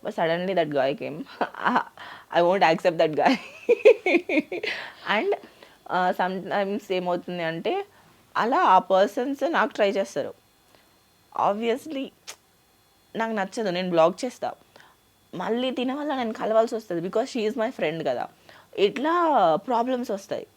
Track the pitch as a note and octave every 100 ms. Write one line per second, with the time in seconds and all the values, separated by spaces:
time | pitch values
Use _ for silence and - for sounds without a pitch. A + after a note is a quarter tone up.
0 | - A3 E3 E3+ F3+ F#3 D#3+ D3 C3+ C#3+
1 | C3 D3+ C4+ - - - - A#3+ - -
2 | - - - D#3+ F3 G3 E3+ E3 F#3 E3
3 | E3 C#3+ - B3+ - - - A#4+ G#4 G#4+
4 | - F4 - D4+ - F4+ - - - -
5 | - G3+ F#4+ - - - - _ - F3
6 | F3+ F3+ F#3 F#3+ F3+ F#3+ G3 G3+ - F#3
7 | F3+ F3 - F3+ E3 E3 F#3+ F#4+ G4 _
8 | _ _ _ - G#3+ C#4 E4+ F#3 - F#3+
9 | G3+ - B3+ C#4 D4 B3 G#3+ - G3+ G3
10 | G3 - A#2 - _ _ _ _ _ _
11 | _ _ _ - D3 G3+ A#3 A#3+ D#4 C#4
12 | C4 _ - - _ _ _ _ _ _
13 | _ - A3+ A3 F#3+ B3 G#3+ F3 F#3 E3+
14 | D#3+ G3 B3+ - - - _ - - _
15 | _ _ _ D#3+ F#3 A#3 B3+ B3 B3+ C#4
16 | D4 C4+ A3+ - A3+ A3 A3+ A3+ - E3+
17 | F3+ G#3+ C4 B3 G#3+ A3 A3 - D#3+ E3
18 | C#3+ B2 - _ - - _ - G3 A#3
19 | D4 F4 E4+ C4+ F3 D#3 - A#3 A#3+ B3+
20 | A#3+ G3+ - B2 -